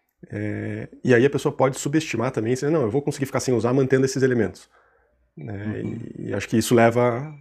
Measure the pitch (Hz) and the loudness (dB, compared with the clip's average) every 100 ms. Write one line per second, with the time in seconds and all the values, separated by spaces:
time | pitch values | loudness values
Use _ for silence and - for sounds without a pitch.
0 | _ _ - 104 107 104 107 107 - - | _ _ -12 -8 -6 -6 -8 -8 -12 -4
1 | - 120 139 139 151 - 135 127 143 156 | 4 4 4 2 -2 0 0 0 -2 -2
2 | 156 110 123 123 110 127 147 160 113 131 | -2 -4 -4 -2 -2 -2 0 0 0 -2
3 | 147 - 139 127 - 120 120 131 131 131 | -2 -4 -4 -4 0 0 2 2 2 2
4 | 131 135 131 120 95 - - _ _ _ | 2 2 2 2 0 -4 -20 _ _ _
5 | _ _ _ - 139 101 104 107 110 117 | _ _ _ -16 -12 -8 -8 -6 -8 -8
6 | - - - 104 - 113 - 120 117 117 | -12 -12 -6 -6 0 0 4 6 6 4
7 | 123 117 151 - | 2 0 -6 -14